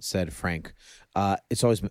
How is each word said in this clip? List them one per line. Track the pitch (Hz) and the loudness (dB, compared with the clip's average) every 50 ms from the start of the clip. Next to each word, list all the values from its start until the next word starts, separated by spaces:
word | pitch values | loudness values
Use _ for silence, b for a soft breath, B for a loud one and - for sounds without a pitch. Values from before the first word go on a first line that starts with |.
said, | - - - 95 90 80 | -10 -4 -2 -2 -2 -2
Frank. | - - - 90 85 80 80 - - B B B B B B B - | -6 -4 -4 -4 -4 -4 -6 -10 -18 B B B B B B B -2
Uh, | 95 101 98 98 - _ - | 0 2 2 0 0 _ -4
it's | - - | -2 2
always | - 120 113 90 92 95 | 4 4 4 4 0 -6